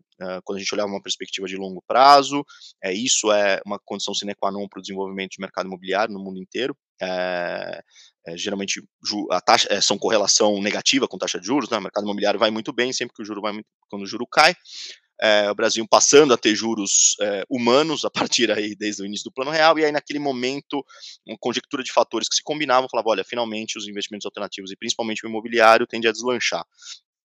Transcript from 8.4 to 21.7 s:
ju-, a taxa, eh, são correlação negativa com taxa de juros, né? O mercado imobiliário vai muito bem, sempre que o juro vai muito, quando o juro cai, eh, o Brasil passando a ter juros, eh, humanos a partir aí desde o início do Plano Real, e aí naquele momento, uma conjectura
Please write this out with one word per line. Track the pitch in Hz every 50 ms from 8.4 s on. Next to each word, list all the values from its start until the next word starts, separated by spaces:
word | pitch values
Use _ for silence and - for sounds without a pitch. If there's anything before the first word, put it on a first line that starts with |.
| 98 104 101 98 98 95 - 101 - _ _ _ -
ju-, | 101 104 104 98 -
a | 92 90
taxa, | - - 117 113 - -
eh, | 101 98
são | - - 104 101
correlação | - 95 113 104 98 95 - - 110 104 104 98
negativa | 101 104 98 98 - - 135 135 117
com | - - 92
taxa | 95 90 - 87
de | 87
juros, | 101 135 147 113 101
né? | 117
O | 104
mercado | 95 90 - 107 104
imobiliário | 104 101 101 101 101 101 98
vai | 113 110
muito | 110 110 107 -
bem, | 117 120 123 131 127
sempre | - 123 120 _
que | -
o | 107
juro | 101 107 101
vai | 101 107
muito, | 104 107 107 _ _ _ _ -
quando | 104 101
o | 98
juro | 98 117 113 120
cai, | - - 156 151 170 180 - _ - - - - - - - _ _ _ -
eh, | - 110 107 104 104 101
o | 104
Brasil | 104 113 110 - 113 110 -
passando | - 107 - - 147 143 156 139 117
a |
ter | - - 110 107
juros, | 101 110 113 113 107 98 98 - - - - - -
eh, | 101 104 101 95 90 -
humanos | 135 123 120 117 123 143 156 160 147 - -
a | 104
partir | - - 104 - - - 117 104
aí | 104 107 104 107 104
desde | 95 107 107 104 98
o | 98
início | 101 104 101 -
do | 113
Plano | - 131 131 143
Real, | 160 160 156 165 160 156
e | 156
aí | 151
naquele | 147 143 - - 147 147
momento, | 143 139 131 123 123 127 139 139 - - 143 139 - _ - - - - - - _
uma | - 110 -
conjectura | - 123 113 127 - -